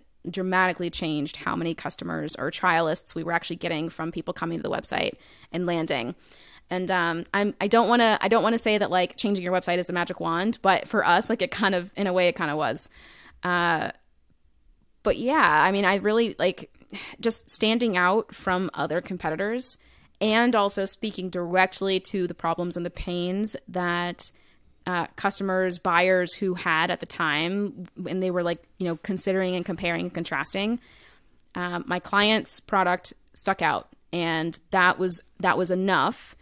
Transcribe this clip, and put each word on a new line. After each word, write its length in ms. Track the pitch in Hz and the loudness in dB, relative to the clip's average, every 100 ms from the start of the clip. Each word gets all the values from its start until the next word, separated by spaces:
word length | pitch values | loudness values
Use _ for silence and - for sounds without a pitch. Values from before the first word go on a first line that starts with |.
| _ _ - | _ _ -10
dramatically 600 | 190 185 185 185 180 170 | -6 0 2 2 0 -4
changed 480 | - 165 151 147 - | -4 -4 -2 -4 -6
how 180 | - 170 | -6 -4
many 180 | 170 | -4
customers 600 | 165 - - 170 165 151 - | -4 -8 -8 -6 -6 -6 -6
or 160 | 139 | -6
trialists 640 | - 185 165 160 156 - 165 | -2 2 2 2 -2 -6 -8
we 80 | |
were 80 | 160 | -4
actually 240 | 170 - 170 | -4 -4 -6
getting 300 | 170 156 165 | -4 -4 -6
from 240 | - 160 | -6 -8
people 220 | 165 - | -8 -8
coming 240 | - 170 165 | -6 -6 -4
to 60 | |
the 60 | - | -4
website 440 | - - - - - - - - | -4 -2 -2 -2 -6 -20 -20 -10
and 120 | 170 175 | -6 -2
landing. 500 | 170 160 135 117 - - - - - - | -2 -2 -2 -4 -10 -16 -20 -20 -20 -8
And, 220 | 185 185 | -6 -2
um, 320 | 180 170 165 - | 0 0 -2 -4
I'm, 220 | 196 208 - | 0 0 0
I 60 | 196 | 2
don't 200 | 226 220 | 4 6
wanna, 300 | 240 226 214 | 4 4 4
I 80 | 196 | 2
don't 160 | 143 | 4
wanna 140 | 196 226 | 4 2
say 200 | 220 214 | 2 2
that, 140 | 202 | 2
like, 240 | 180 180 - | 2 0 -2
changing 280 | 208 202 | -2 -2
your 100 | 180 | 0
website 240 | 185 180 175 | 0 2 0
is 100 | 175 | 0
the 60 | |
magic 260 | 180 170 180 | -2 -2 -4
wand, 400 | 170 165 208 226 | -2 0 0 0
but 260 | 190 185 - | 4 2 2
for 180 | 220 - | 0 4
us, 240 | 175 - | 4 4
like, 120 | 214 | 0
it 100 | 180 | -2
kind 240 | - 202 185 | 0 2 2
of, 180 | 180 - | -2 -2
in 120 | 202 | 0
a 60 | |
way, 140 | 185 180 | 4 2
it 80 | 165 | 2
kinda 220 | 156 151 | -2 0
was. 320 | 131 143 - - - - - - | -2 -2 -6 -10 -20 -20 -20 -8
Uh, 480 | 180 175 175 160 - - _ _ _ _ _ _ _ _ _ _ | -2 2 2 2 0 -8 _ _ _ _ _ _ _ _ _ _
but 160 | 214 - | -2 0
yeah, 460 | 240 311 190 151 | 2 4 6 6
I 80 | 170 | 4
mean, 140 | 196 190 | 4 2
I 100 | 196 | 2
really, 400 | 202 220 233 - | 2 2 0 2
like, 340 | 180 - - _ - - - - | 0 0 -12 _ -16 -14 -14 -4
just 300 | 233 - - | -2 -2 -4
standing 480 | - 214 226 233 180 | 0 2 2 2 4
out 380 | 180 214 - - | 4 2 -2 -8
from 340 | - 185 185 | -2 0 -2
other 280 | - 151 165 | -4 -2 -2
competitors 760 | - 180 160 156 202 240 247 - _ _ _ - | -4 -6 -4 -2 -2 -2 -4 -8 _ _ _ -2
and 360 | 214 220 240 226 | 2 4 4 4
also 300 | 202 202 196 | 2 0 -4
speaking 440 | - 220 190 185 | -4 -6 -6 -6
directly 680 | 180 170 180 185 - 196 190 | -4 0 2 2 2 0 0
to 260 | - 196 175 | -2 -2 -2
the 60 | |
problems 420 | - 170 170 175 175 | -2 -2 -2 -2 -4
and 100 | 175 | -8
the 40 | |
pains 680 | - - 175 180 196 214 - - | -6 -6 -2 -2 -2 -2 -4 -6
that, 640 | 180 175 175 175 175 - _ _ _ _ _ - | -4 -2 0 -2 -6 -10 _ _ _ _ _ -4
uh, 220 | 175 156 - | -4 -4 -2
customers, 640 | 196 - 196 185 185 175 | -4 -2 -2 0 0 0
buyers 560 | 185 170 185 185 175 | 2 4 6 4 2
who 220 | - 190 175 | -2 -2 -2
had 360 | 175 160 170 | 0 2 2
at 80 | 175 | -2
the 60 | - | -6
time 840 | - 160 147 170 196 202 - 175 - | -2 0 0 0 -2 -4 -6 -16 -10
when 240 | 180 185 | -6 -2
they 100 | 185 | 0
were, 140 | 180 | 0
like, 200 | 175 170 _ - | -2 -4 _ -8
you 100 | 180 | -6
know, 100 | 165 | -6
considering 580 | - 185 - 190 185 180 | -6 -4 0 0 0 -2
and 100 | 175 | -4
comparing 400 | 170 175 170 180 | -4 -2 -2 -4
and 80 | |
contrasting. 680 | 175 165 180 156 196 208 240 _ - - _ _ _ _ 175 | -6 -4 -4 -4 -2 -2 -4 _ -20 -20 _ _ _ _ -8
Um, 300 | 175 175 - | -6 -6 -4
my 120 | 180 | -6
client's 600 | - 202 208 220 - - | 0 2 4 4 0 -8
product 540 | - 196 180 180 - - _ | -2 2 2 0 -4 -16 _
stuck 280 | - - 190 | -8 -4 0
out, 260 | 160 107 - - - | 0 0 -4 -20 -8
and 480 | 175 170 160 160 - - | -4 -2 0 -2 -6 -2
that 280 | 190 180 - | 4 4 4
was, 220 | 185 170 - - | -2 -4 -10 -2
that 180 | 185 143 | 2 2
was 140 | 180 | 2
enough 640 | 185 190 170 151 - - - | 0 2 4 2 0 -14 -20